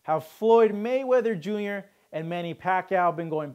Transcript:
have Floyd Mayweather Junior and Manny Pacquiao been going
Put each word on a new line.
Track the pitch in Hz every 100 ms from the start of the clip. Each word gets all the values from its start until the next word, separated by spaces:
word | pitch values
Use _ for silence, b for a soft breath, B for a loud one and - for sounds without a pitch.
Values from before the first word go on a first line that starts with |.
have | - 156 -
Floyd | - 220 226 226
Mayweather | 208 220 262 262 254 226 196
Junior | 165 214 202 202 196 b b
and | 156 160
Manny | 175 170 160
Pacquiao | 185 185 180 190 175 160
been | 165
going | 156 147